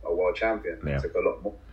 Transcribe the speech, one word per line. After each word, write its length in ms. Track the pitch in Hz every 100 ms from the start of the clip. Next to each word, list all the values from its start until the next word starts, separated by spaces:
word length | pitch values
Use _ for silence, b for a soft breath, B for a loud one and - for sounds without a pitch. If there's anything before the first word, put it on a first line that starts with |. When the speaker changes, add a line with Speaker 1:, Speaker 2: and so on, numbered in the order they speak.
| -
Speaker 1:
a 80 |
world 220 | 87 90 -
champion. 440 | 85 - - - 76
Speaker 2:
Yeah. 120 | 69
Speaker 1:
I 20 |
took 140 | 69 -
a 40 |
lot 220 | - -
more 120 | - - b